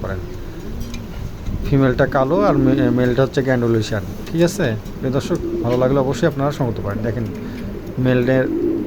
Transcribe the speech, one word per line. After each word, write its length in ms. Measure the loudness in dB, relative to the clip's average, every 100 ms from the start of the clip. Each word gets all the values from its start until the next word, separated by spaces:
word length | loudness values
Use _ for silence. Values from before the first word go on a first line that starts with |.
পারেন। 140 | -4 -6 -6 -8 -10 -10 -8 -6 -6 -8 -8 -8 -8 -6 -6 -4 0
ফিমেলটা 400 | 2 4 2 2
কালো 340 | 2 2 2
আর 140 | 2
মে-, 360 | 4 4 4 4
মেলটা 320 | 4 2 4
হচ্ছে 200 | 2 2
অ্যান্ডালুসিয়ান, 580 | 2 2 2 2 0 -4 -4 -8 -4
ঠিক 100 | 2
আছে। 200 | 2 2 0 -2 -6 -6
প্রিয় 140 | -2
দর্শক, 240 | -2 -2 -2 -2 -2
ভালো 160 | 0 2
লাগলে 220 | 2 2
অবশ্যই 260 | 0 2 0
আপনারা 260 | 2 -2
সংগ্রহ 140 | 0 -2
করতে 200 | -2 -4
পারেন। 160 | -2
দেখেন, 200 | -2 -2 -4 -6 -8 -8 -8 -8 -8 0
মেলের, 500 | 2 4 4 2 2 0 0 0